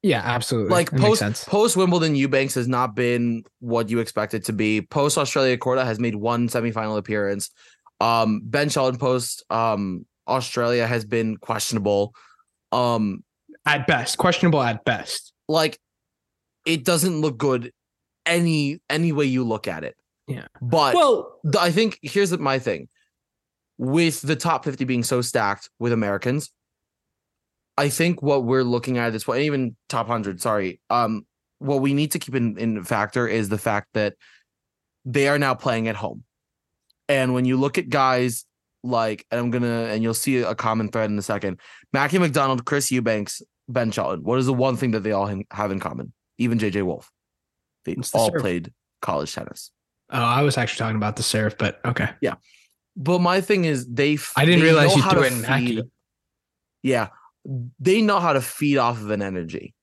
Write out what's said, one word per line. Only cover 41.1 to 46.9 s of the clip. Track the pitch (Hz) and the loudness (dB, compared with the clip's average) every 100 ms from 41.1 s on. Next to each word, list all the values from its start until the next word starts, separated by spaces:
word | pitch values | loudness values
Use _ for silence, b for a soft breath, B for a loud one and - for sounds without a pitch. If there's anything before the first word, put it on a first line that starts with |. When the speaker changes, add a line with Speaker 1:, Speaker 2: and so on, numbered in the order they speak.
Speaker 2:
in | 104 | -2
a | |
second. | 98 104 98 92 B B B | -4 -4 -4 -8 B B B
Mackie | 135 143 185 | -2 2 2
McDonald, | 170 139 135 127 | 2 2 0 0
Chris | 120 143 - | -2 -2 0
Eubanks, | 127 117 107 98 - - _ - | 0 0 -2 -4 -10 -16 _ -6
Ben | 123 117 | -2 -2
Shelton. | 107 80 90 | -2 -2 -4
What | 76 123 | -2 0
is | 127 | 0
the | |
one | 127 135 120 | 2 0 0
thing | 131 | -2
that | 110 | -2
they | 104 | 0
all | 101 101 | 0 0
hin-, | 98 - | -4 -8
have | 104 104 | -6 -4
in | 98 | -4
common? | 85 - - _ _ - | -6 -8 -12 _ _ -4
Even | 120 113 | -2 0
J | 107 | 0
J | 98 | -2
Wolf. | 92 | -4